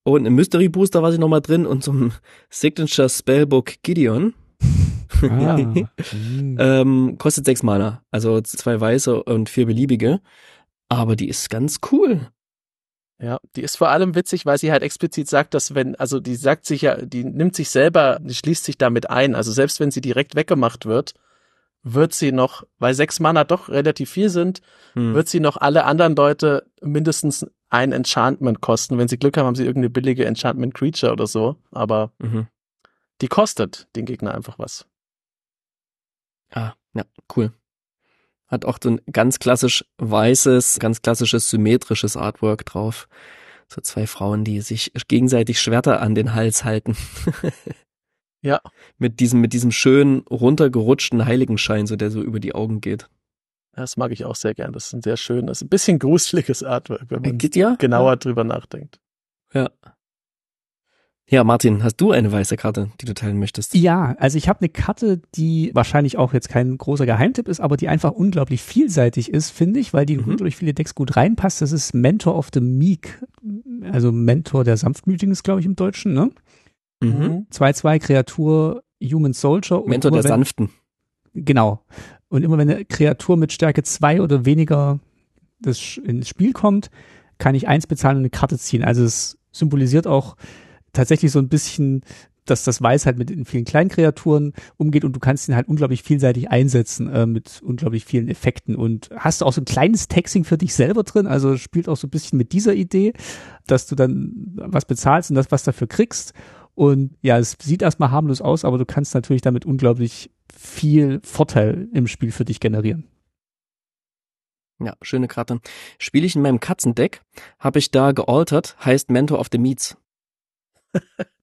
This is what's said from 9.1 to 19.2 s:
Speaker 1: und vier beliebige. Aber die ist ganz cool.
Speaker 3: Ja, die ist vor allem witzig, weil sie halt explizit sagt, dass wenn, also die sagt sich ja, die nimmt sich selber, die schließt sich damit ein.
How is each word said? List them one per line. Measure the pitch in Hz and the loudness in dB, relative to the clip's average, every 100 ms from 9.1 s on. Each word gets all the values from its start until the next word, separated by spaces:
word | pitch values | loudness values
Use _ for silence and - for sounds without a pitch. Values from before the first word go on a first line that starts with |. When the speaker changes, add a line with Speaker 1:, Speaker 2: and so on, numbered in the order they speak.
| 113 | 0
Speaker 1:
und | - 113 110 | 0 -2 0
vier | - 113 | 0 0
beliebige. | 113 135 120 113 180 - _ - _ _ _ - | 0 0 2 2 0 -4 _ -20 _ _ _ -4
Aber | 120 113 110 | -2 0 -2
die | - | -4
ist | - - | -8 -6
ganz | 110 143 - - | -4 -4 -6 -2
cool. | 277 381 190 120 _ _ _ _ _ _ _ _ _ | 2 2 0 -6 _ _ _ _ _ _ _ _ _
Speaker 3:
Ja, | 117 123 - - | -8 -8 -10 -10
die | |
ist | - - | -8 0
vor | 160 | 2
allem | 147 185 | 2 2
witzig, | 170 175 180 143 | -2 -2 -4 -2
weil | 143 | -2
sie | 156 | 0
halt | 156 | -2
explizit | 143 - 165 - 147 | -2 -4 -6 -6 -2
sagt, | 143 151 147 | 0 0 -2
dass | - | -2
wenn, | 139 131 - | -2 -4 -4
also | 131 135 | -6 -4
die | 120 123 | -6 -2
sagt | 143 156 - | 0 0 -2
sich | 143 | -2
ja, | 147 127 | 0 -2
die | 127 123 | -4 -8
nimmt | 131 139 175 185 | -6 -2 -2 -2
sich | 147 | -2
selber, | 131 151 170 139 - | 2 4 4 4 2
die | 139 123 | -4 -6
schließt | 147 165 | -2 -2
sich | - - | -4 -2
damit | 123 117 101 | 0 0 -2
ein. | 120 | 0